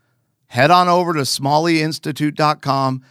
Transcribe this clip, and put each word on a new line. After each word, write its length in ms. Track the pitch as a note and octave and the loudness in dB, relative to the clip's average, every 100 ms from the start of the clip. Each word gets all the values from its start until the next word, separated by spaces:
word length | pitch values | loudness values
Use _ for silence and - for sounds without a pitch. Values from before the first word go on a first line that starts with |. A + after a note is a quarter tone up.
| _ _ _ _ _ | _ _ _ _ _
Head 220 | A#2+ C#3+ | 0 4
on 180 | F3+ F3+ | 4 4
over 240 | F3 F3 | 2 0
to 80 | D#3+ | -2
smalleyinstitute 1120 | C3 - C#3 D3 E3+ D#3+ D#3 D3+ D#3 C#3 D3+ | -4 -4 -2 0 2 0 -2 -6 -8 -4 -4
dot 280 | C#3+ D3+ D3+ | 0 -2 -2
com 400 | C#3+ C3+ C3+ C3 - | -2 -2 -2 -4 -10